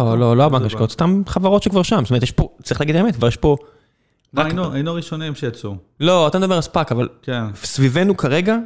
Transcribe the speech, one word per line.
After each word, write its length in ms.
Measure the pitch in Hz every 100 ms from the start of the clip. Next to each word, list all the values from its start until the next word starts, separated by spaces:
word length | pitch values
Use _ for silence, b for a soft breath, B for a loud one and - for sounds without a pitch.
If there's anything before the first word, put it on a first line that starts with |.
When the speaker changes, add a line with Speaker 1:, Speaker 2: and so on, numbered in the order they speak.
Speaker 1:
איתו? 160 | 117 113
Speaker 2:
לא, 200 | 120 120
לא 60 |
Speaker 1:
איזה 20 |
Speaker 2:
הבנק 160 | 151 131
Speaker 1:
בנק? 60 | 113
Speaker 2:
השקעות, 240 | 107 110
סתם 320 | - 170 196 190
חברות 360 | 190 190 202
שכבר 200 | 202 190
שם. 180 | 175 214
זאת 60 | 113
אומרת, 120 | 123
יש 100 | 123
פה, 160 | - - -
צריך 180 | - -
להגיד 160 | 147 160
האמת, 200 | 233 127
כבר 120 | 120
יש 80 | -
פה 200 | 156 143 b b b b b b _
Speaker 1:
לא, 60 | 135
Speaker 2:
רק 60 | 156
Speaker 1:
היינו, 260 | 175 170
היינו 180 | 135 156
הראשונים 440 | 170 165 156 156
שיצאו. 420 | 135 127 - 104 98 - _
Speaker 2:
לא, 280 | 156 180 151
אתה 100 | 185
מדבר 160 | 190
על 60 | 175
ספאק, 320 | - 175 151
אבל 160 | 120 123 -
Speaker 1:
כן. 200 | - 123 110
Speaker 2:
סביבנו 640 | 98 - - 131 143 196 190
כרגע 400 | 135 151 185 226